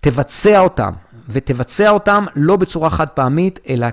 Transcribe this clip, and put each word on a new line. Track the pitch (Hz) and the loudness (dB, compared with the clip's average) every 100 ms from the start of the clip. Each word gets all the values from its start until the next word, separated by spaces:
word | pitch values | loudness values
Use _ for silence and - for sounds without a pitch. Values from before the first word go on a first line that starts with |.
תבצע | 147 123 127 - 214 202 | -2 -2 -4 0 2 4
אותם, | 185 - 98 87 _ - - | 4 0 -6 -6 _ -20 -8
ותבצע | 123 - 123 123 - 208 | -8 -4 -6 -4 0 2
אותם | 208 208 202 196 147 | 2 2 0 0 -2
לא | 151 196 | 2 2
בצורה | 180 165 160 | 0 -2 -2
חד | - 156 | -2 -4
פעמית, | - 127 151 185 185 - | -2 -2 0 -2 -4 -6
אלא | 127 117 | -4 -4